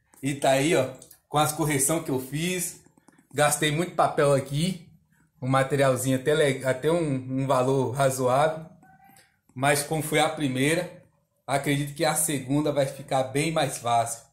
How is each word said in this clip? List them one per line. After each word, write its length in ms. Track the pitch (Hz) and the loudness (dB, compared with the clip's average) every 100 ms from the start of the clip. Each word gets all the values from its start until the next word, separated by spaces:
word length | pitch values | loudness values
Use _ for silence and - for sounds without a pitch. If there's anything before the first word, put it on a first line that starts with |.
| _ - | _ -8
E 100 | 135 | -6
tá 180 | 139 143 | -2 2
aí, 220 | 135 151 | 2 2
ó, 220 | 151 - - - - _ | 2 0 -6 -20 -20 _
com 100 | 147 | 0
as 140 | 147 | 0
correções 520 | - 151 139 - 165 - | 0 0 0 0 0 -2
que 60 | |
eu 80 | 131 | -4
fiz, 640 | 131 147 175 185 175 - _ _ _ _ _ | -4 -4 -2 -2 -6 -10 _ _ _ _ _
gastei 400 | 131 147 - 151 | 2 2 2 0
muito 220 | 151 175 | 0 -2
papel 400 | - 139 - 143 | 0 0 4 4
aqui, 540 | 135 - 143 185 185 - _ _ _ _ - | 4 0 -2 -2 -4 -10 _ _ _ _ -8
um 80 | 127 | 0
materialzinho 720 | 135 135 143 135 127 127 131 | 2 2 2 2 2 0 0
até 160 | 151 | 2
le-, 320 | 151 147 131 131 | 2 2 0 -2
até 260 | 127 151 | -2 0
um, 520 | 170 156 131 120 131 | 0 0 -4 -4 -4
um 20 | 135 | 0
valor 460 | 131 131 135 120 | 2 2 2 0
razoável, 760 | 131 135 127 127 131 156 165 - - - - _ - _ _ _ | 2 0 2 0 2 2 -2 -12 -20 -20 -20 _ -20 _ _ _
mas 300 | 123 139 143 | -4 0 0
como 180 | - 156 | 0 -4
foi 160 | - 151 | -2 0
a 100 | 156 | 0
primeira, 800 | - 143 127 143 170 175 - _ _ _ _ - | 0 -4 0 0 0 -4 -10 _ _ _ _ -4
acredito 480 | 139 147 143 147 | -4 0 -2 -2
que 100 | - | -2
a 120 | 156 160 | -2 0
segunda 560 | - 135 117 147 151 | -2 -2 -2 0 0
vai 160 | 147 135 | 0 -2
ficar 340 | - - 131 | -4 -4 -2
bem 300 | 127 139 165 | 0 -2 0
mais 260 | 160 139 - | 0 -2 -4
fácil. 480 | 117 117 110 - - | 0 0 0 -6 -14